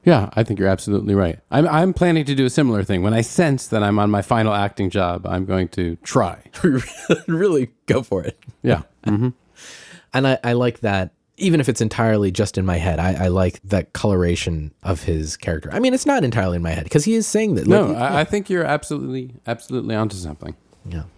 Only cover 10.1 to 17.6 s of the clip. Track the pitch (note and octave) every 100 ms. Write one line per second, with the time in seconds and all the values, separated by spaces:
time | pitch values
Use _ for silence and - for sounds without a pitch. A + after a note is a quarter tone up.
10.1 | B2+ C3+ C3 A#2+ A#2+ B2 - G#2+ G2 F#2
11.1 | _ _ _ F#3+ E3 C3 A#2 A2 - A2+
12.1 | G#2+ G2 F2+ G#2 - F#2 E2+ F2 D#2 F2+
13.1 | D#2 F#2 F#2 F2+ - G2 G2 - - G#2
14.1 | F#2+ F2 E2+ - E2 D2+ _ F2+ F2 -
15.1 | D#2+ D#2 - - E2 - - B3+ B3+ D4
16.1 | C#4 C3+ A#2 F#2+ F2 E2+ E2 D#2 D3 G#3
17.1 | A3+ G#3+ G#3 A3 A#2+